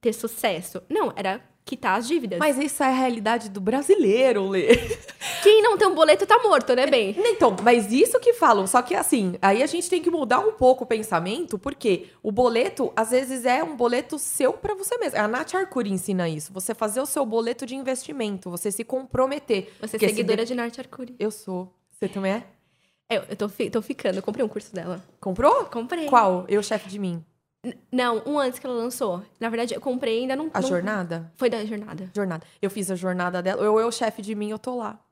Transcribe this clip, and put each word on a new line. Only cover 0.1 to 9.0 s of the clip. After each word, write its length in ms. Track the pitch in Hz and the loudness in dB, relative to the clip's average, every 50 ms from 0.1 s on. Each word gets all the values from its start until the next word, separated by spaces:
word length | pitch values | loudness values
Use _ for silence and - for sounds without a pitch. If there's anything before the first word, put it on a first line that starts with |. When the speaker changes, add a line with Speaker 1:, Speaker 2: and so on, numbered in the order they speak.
| 226 | -4
Speaker 1:
sucesso. 680 | 226 - 226 - - - 226 185 160 175 - - 180 - _ | -2 -8 -8 -8 -2 -2 -2 -2 -2 -8 -10 -14 -14 -10 _
Não, 240 | 285 392 370 226 - | -4 -2 -2 -2 -4
era 260 | - 190 190 190 254 - _ _ _ _ | -4 -4 -4 -4 -6 -10 _ _ _ _
quitar 340 | - 269 - - 202 190 214 | -12 -12 -6 -2 -2 0 0
as 80 | 233 | -2
dívidas. 320 | 233 320 339 247 202 185 170 | -2 -2 -2 -2 -2 -2 0
Speaker 2:
Mas 180 | 202 208 240 | 2 2 2
isso 240 | 254 285 294 - - | 2 -2 -4 -2 0
é 60 | 285 | 0
a 20 | 262 | 2
realidade 560 | 262 254 262 254 240 226 202 214 233 240 233 214 | 2 2 2 0 0 -2 0 0 0 0 -2 -8
do 120 | 190 208 | -10 -4
brasileiro, 880 | 185 196 233 269 294 311 392 415 294 196 202 240 262 262 233 208 190 196 | -2 -2 -2 -2 4 4 4 6 6 4 6 6 6 4 4 4 0 0
Lê. 200 | 196 190 151 - 247 240 - - 440 - - | 0 0 6 6 4 4 4 -6 -8 -8 -10
<laughs> 380 | - - - - - - - - | -20 -18 -12 -10 -8 -8 4 6
Speaker 1:
Quem 180 | 403 427 440 | 8 8 10
não 160 | 415 466 415 | 8 6 4
tem 100 | 392 427 | 6 4
um 60 | 381 359 | 4 6
boleto 320 | 311 320 311 302 - 392 | 6 6 6 6 4 6
tá 140 | - 427 466 | 6 6 6
morto, 320 | 494 427 349 277 - - 247 | 6 6 4 4 4 2 2
né, 120 | 247 262 | 2 4
bem? 280 | 311 277 247 214 190 214 | 4 4 2 2 0 -2
Speaker 2:
É, 120 | 330 415 480 | 0 2 2
então, 240 | 403 - 330 240 190 180 | 4 6 4 4 4 4
mas 300 | 190 233 247 240 208 196 | 4 4 6 6 4 2
isso 280 | 226 262 415 523 - 508 | 4 4 4 4 4 2
que 140 | - 480 466 | 4 4 4
falam. 320 | - 339 285 226 202 190 | 6 6 4 6 4 2
Só 160 | 190 - 247 | 2 2 2
que, 140 | 247 254 359 | 2 2 -2
assim, 400 | - | -2